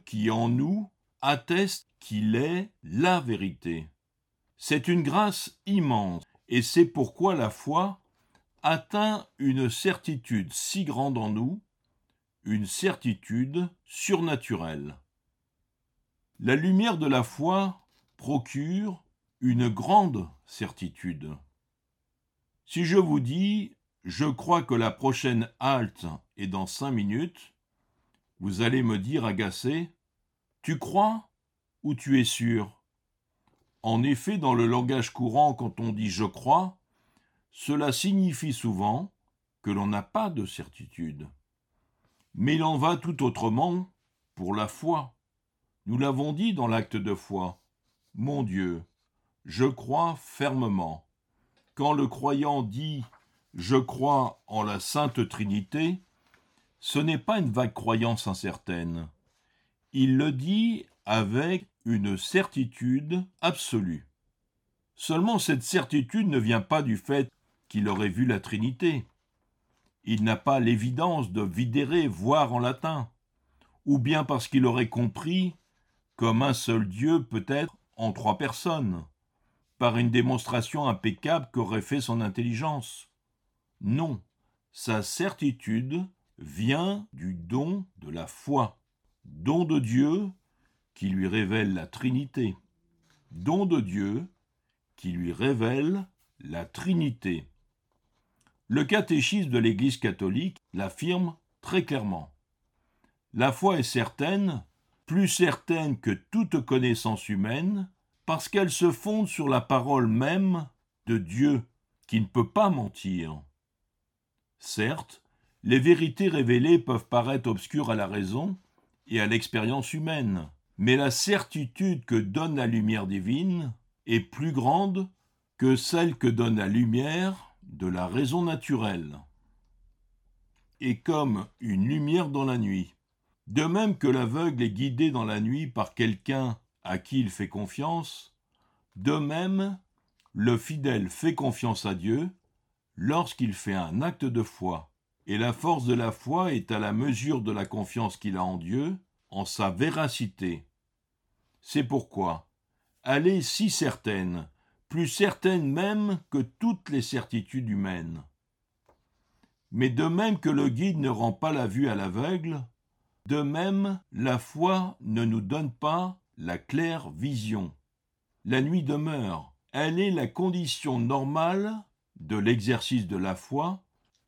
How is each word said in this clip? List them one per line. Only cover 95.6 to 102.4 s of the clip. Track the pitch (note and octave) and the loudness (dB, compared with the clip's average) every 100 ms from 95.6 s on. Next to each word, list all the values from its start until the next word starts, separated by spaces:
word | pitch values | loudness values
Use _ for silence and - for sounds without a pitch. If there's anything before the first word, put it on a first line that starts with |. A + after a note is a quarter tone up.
| A2+ C3 D3+ G3 F#3+ _ _ _ | 0 0 0 -2 -6 _ _ _
la | C#3+ D#3 | -12 -10
Trinité. | E3 - F3+ F3 D3+ A#2+ G2 E2 - _ _ _ _ _ _ _ _ _ _ _ _ | -10 -8 0 0 0 -2 -4 -4 -6 _ _ _ _ _ _ _ _ _ _ _ _
Le | A#2+ | 0
catéchisme | C#3 G#3 G#3 D#3 B2+ G#3 E3 | 4 2 4 2 2 0 2
de | A#2+ | 4
l'Église | A2+ G2+ C3 B2 | 4 4 2 2
catholique | A2+ F#2 F#2+ G#2+ F3+ - _ | -2 0 0 0 -2 -6 _
l'affirme | - G2 - D#3+ F3+ F3+ D#3+ _ _ | -8 -6 -6 -2 0 -2 -6 _ _
très | - F#3 - | -2 0 0
clairement. | C#3 G#2 F2 D2 _ | -2 -2 -6 -8 _